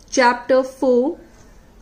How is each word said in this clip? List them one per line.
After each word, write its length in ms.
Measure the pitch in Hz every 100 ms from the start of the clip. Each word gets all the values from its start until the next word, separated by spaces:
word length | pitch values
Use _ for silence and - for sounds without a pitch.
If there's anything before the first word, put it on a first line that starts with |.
| -
chapter 540 | - 240 247 - 262
four, 560 | 262 - 269 247 262 349 - - - - - -